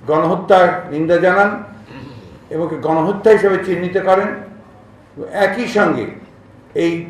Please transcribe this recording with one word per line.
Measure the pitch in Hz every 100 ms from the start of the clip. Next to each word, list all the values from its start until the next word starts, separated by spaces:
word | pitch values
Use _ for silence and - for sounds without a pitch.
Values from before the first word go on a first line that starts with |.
| 120
গণহত্যার | 156 165 185 190 185 175 - -
নিন্দা | 147 160 170
জানান | 180 190 202 - - - - 127 123 - - - -
এবং | 151 165 151 151
গণহত্যা | 160 165 196 220 208
হিসেবে | 196 185 185
চিহ্নিত | 175 180 185 185
করেন। | 190 208 - - - - - - - - - - 185 196
একই | 240 226 208
সঙ্গে | 170 131 95 - - - - - - -
এই | 170 170 170